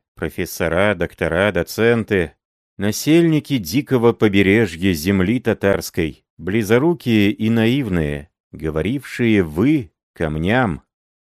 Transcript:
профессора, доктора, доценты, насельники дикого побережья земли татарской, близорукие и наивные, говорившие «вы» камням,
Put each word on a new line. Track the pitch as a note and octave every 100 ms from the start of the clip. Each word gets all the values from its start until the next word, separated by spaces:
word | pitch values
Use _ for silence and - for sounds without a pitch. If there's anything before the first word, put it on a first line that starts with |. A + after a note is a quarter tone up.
| _ -
профессора, | D#2+ - F2 - E2+ E2 G#2
доктора, | F#2 E2+ - E2+ E2 G#2
доценты, | F2 E2 - A2+ A#2 G#2 G2 D#2 - _ _ _ -
насельники | G2+ G#2+ C#3 E3 E3+ D#3 - C3+
дикого | D#2+ A2+ - C3 A#2
побережья | A2+ A2 G2 F#2+ G#2 G#2+ E2 F#2+
земли | E2 E2 G2 F2+ B2
татарской, | - G2 G2 F#2+ - - D#2+ C2 _ -
близорукие | E2 G#2+ G2+ A#2+ D#3+ F3 B2 A2 G2+
и | G#2+ A2
наивные, | A2+ A2 C3+ A#2 F2+ D2+ C#2+ C#2+ _ _
говорившие | D2+ D#2 D#2 E2 C3+ - - A#2+ G#2
«вы» | E2+ D2+ B2+ D#3 G2+ _ _
камням, | - D#2+ D#2 E2+ A#2+ A#2 C#2 - _ _ _ _